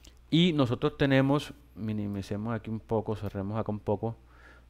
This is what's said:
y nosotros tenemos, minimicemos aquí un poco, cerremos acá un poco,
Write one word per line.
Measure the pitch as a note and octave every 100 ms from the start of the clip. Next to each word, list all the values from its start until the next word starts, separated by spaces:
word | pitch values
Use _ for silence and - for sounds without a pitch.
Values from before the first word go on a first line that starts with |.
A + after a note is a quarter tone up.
| - - -
y | D#3 F3+
nosotros | D3+ B2 A#2+ D3+ -
tenemos, | C#3+ C3+ C3+ C#3+ - - -
minimicemos | - G#2+ G#2+ G2+ G2+ F#2+ G#2 A2
aquí | A2+ A2
un | A2
poco, | - A2 G#2+ G2+
cerremos | G2+ G2+ G2 A2
acá | G#2+
un | G#2+
poco, | - G#2 A2+ A#2 - - - -